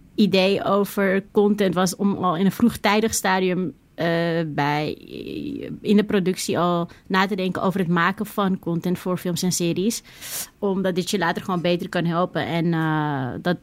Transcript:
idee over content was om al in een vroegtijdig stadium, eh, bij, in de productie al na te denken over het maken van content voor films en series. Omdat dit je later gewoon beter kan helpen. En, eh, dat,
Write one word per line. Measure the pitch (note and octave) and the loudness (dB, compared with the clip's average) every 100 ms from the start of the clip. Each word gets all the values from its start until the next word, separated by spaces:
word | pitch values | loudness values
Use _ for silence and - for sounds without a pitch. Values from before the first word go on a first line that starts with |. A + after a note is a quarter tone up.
| - - | -6 2
idee | G3+ F#3+ F#3 G3 | 4 4 4 2
over | - G3 G3+ - G3 F#3+ G3 | 2 0 0 0 0 0 0
content | - G#3 G3+ G3 | 2 4 4 2
was | E3+ F#3 - | 2 0 0
om | G3+ G3 | 0 0
al | F3+ E3+ | 0 2
in | F#3+ | 0
een | |
vroegtijdig | - A#3+ - G#3+ G#3+ A3 | 4 2 2 2 2 2
stadium, | - G3 F#3+ F#3 F3+ F3+ - _ - | 0 0 2 0 0 -4 -8 _ -4
eh, | E3+ E3+ E3+ E3 D#3+ | 0 0 0 0 -2
bij, | D3 C#3+ D3 D3+ - - A#1+ - D2+ D2 - - - | -2 0 0 -2 -6 -12 -14 -10 -8 -8 -8 -10 -4
in | - G#3 | 4 4
de | |
productie | G#3 G#3 F3+ F#3 - E3+ | 4 2 0 -2 -2 0
al | F3 F3 E3+ - - | 2 0 -2 -8 -2
na | F#3+ F#3+ | 0 0
te | G3 | 0
denken | F#3 F#3 | -2 -2
over | F#3+ F#3 | 0 0
het | E3+ | 0
maken | F3 E3+ F#3+ G#3 | 2 2 0 -4
van | - G3 F#3+ | -2 0 -2
content | - E3+ F3+ F3+ | -2 -2 -2 -2
voor | F#3+ F3+ | -2 -4
films | F#3 E3+ | -2 -2
en | F#3 | -2
series. | E3+ E3+ E3+ G3+ - - - - - - - | 0 0 0 -2 -2 -8 -16 -12 -10 -10 -6
Omdat | G3+ F#3+ F#3+ F#3 | -2 0 0 -2
dit | F3 | -2
je | G#3 | 0
later | E3+ F3+ | 0 -2
gewoon | - F3+ | -2 -2
beter | E3+ F3 F3+ | 0 0 -2
kan | F3+ E3+ | -2 0
helpen. | E3+ F3+ E3 A2 | 0 0 -2 -2
En, | E3+ E3 | 0 0
eh, | E3 D#3+ D#3 D3+ C#3 B2+ - | 2 2 0 0 -2 -4 -4
dat, | F3+ F3 | -2 -4